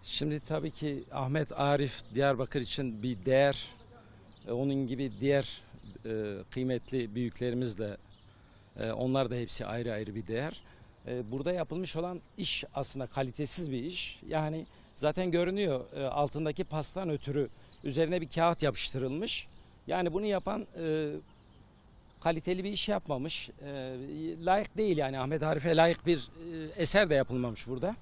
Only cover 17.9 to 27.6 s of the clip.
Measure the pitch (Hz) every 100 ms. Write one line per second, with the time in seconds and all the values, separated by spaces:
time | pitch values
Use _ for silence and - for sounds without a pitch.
17.9 | 135 165 180 156 - 165 165 151 110 -
18.9 | 135 127 143 220 - - - - - -
19.9 | 175 175 160 214 196 180 208 208 - 165
20.9 | 156 151 151 - - - - - - -
21.9 | - - - - 165 170 185 185 208 -
22.9 | 202 - 139 147 - - - 143 139 131
23.9 | 127 135 151 160 165 170 190 214 175 214
24.9 | 160 135 135 131 156 151 151 151 165 165
25.9 | 165 - 165 - - 165 165 156 185 170
26.9 | 196 202 147 131 123 123 107